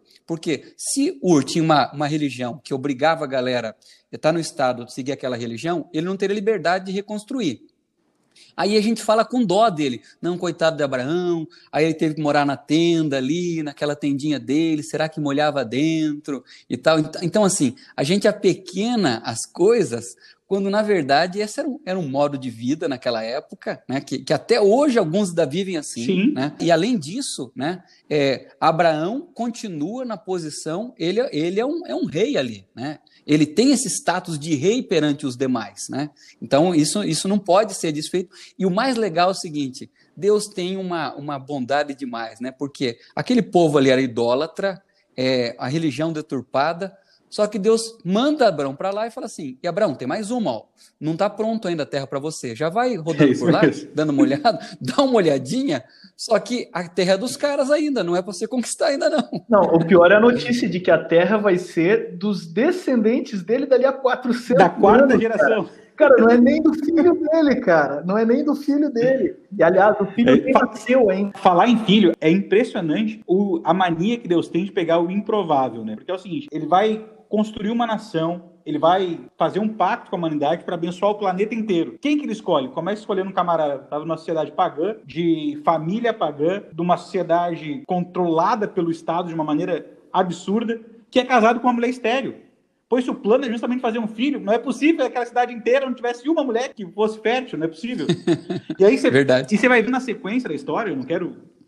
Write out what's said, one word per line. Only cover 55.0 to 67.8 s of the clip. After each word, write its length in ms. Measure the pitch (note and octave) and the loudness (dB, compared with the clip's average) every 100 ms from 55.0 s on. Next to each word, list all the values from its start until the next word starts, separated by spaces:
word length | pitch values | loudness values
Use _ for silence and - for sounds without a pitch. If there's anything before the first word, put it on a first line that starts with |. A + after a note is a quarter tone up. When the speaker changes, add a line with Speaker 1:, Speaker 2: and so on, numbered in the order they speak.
Speaker 1:
uma 140 | C4+ A#3 | 2 4
olhadinha, 680 | E3 C3+ B2+ B3 C#4 B2+ - _ - - | 4 2 -2 -4 -2 -4 -6 _ -20 -10
só 220 | - G#3 | -2 -2
que 320 | G3+ A#3+ - | 0 -6 -6
a 160 | E3+ F3 | -8 -6
terra 260 | - F3+ | -2 2
é 40 | F#3+ | 2
dos 180 | B3 - | -2 -4
caras 360 | C#4+ C#4+ C4+ | -2 0 2
ainda, 320 | D4+ D4+ B3 | 2 0 -2
não 120 | F3 F3 | 0 -2
é 60 | |
pra 100 | F#3 | -4
você 160 | F#3+ A3 | -6 -6
conquistar 420 | B3+ A3 - F#3+ | -4 -4 -2 0
ainda 200 | C#4 D#4+ | 0 0
não." 180 | D4+ - F3 - | 0 -2 -6 2
Speaker 3:
Não, 120 | G#3 | 4
o 200 | F3 E3 | 6 4
pior 280 | E3 F3+ F3 | 6 8 8
é 40 | G#3 | 8
a 40 | |
notícia 500 | A#3+ A#3+ - A#3+ G#3+ | 6 2 0 -2 -2
de 100 | F3 | 0
que 120 | F3+ | 2
a 120 | D#3+ | 2
terra 340 | - E3+ F3+ G#3+ | 4 2 4 2
vai 200 | G3+ F3+ | 2 0
ser 580 | - F3 E3 A3 - - | 0 0 2 2 -2 -6
dos 300 | G#3 F3+ E3 | -4 -4 -4
descendentes 960 | E3 D#4 F4 - B3 G#3 C4 B3+ G3 | 0 0 0 0 2 2 0 -2 -6
dele 240 | F3 B3+ C#4 | -2 -2 2
dali 200 | C4 C4+ | 4 4
a 60 | |
quatrocentos 680 | C4 B3 B3+ B3 - - B3 | 2 -2 0 -2 -2 2 6
Speaker 2:
Da 60 | F3+ | 6
quarta 360 | A3+ G3+ A#3 C#4 | 6 6 8 8
Speaker 3:
anos, 140 | G#3+ | 4
Speaker 2:
geração. 440 | A3+ G#3 C#3+ G#3+ - | 2 2 2 2 -2
Speaker 3:
cara. 180 | - - - | -10 -6 4
Cara, 200 | D4 A3+ | 6 8
não 120 | A3+ | 8
é 80 | A#3+ | 8
nem 240 | B3 D#4 | 6 4
do 120 | D#4 | 2
filho 460 | - D4 D#4+ F4 D#4+ | 0 0 4 4 4
dele, 360 | D4+ E4 D4 A#3+ | 2 2 2 2
cara, 420 | - D#3+ | 4 4